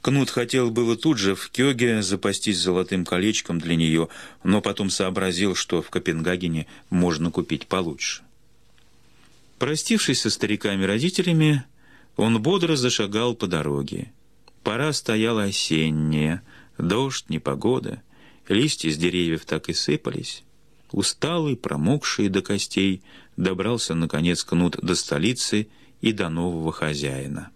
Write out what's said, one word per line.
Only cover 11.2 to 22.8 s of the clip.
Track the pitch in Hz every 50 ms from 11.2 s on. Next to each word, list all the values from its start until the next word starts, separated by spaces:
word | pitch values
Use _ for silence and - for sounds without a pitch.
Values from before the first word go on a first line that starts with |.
| 180 180 170 160 156 151 151 139 123 - - - - - - - - - - -
он | 104 110 113 110
бодро | 107 147 190 202 170 165 160
зашагал | 139 123 123 117 - 107 98 101 110 117 123 113
по | - - 92
дороге. | 87 80 76 76 71 71 71 69 - - - - - - _ _ - - - - _ -
Пора | - - 107 117 139 156 143
стояла | - - - 113 110 110 117 117 110 104
осенняя, | 101 92 - - - 80 78 80 78 76 78 78 78 78 76 76 78 82 92 - - - - - - - -
дождь, | - 85 95 117 135 135 131 - - -
непогода, | 80 78 - 69 69 69 - 113 127 127 123 - - - - - - - - - - - _ -
листья | 95 104 135 156 - - - 80
с | 78 76
деревьев | 85 87 85 90 85 82 82 80 -
так | - 85 78 - -
и | -
сыпались. | - - - 147 156 - - - - - - - - - - - - _ - - - - -
Усталый, | - 98 98 - - _ - 143 170 175 160 147 131
промокший | - - - - 71 76 95 135 147 - - - - 104 98
до | 92 98 92
костей, | - 104 98 - - - 101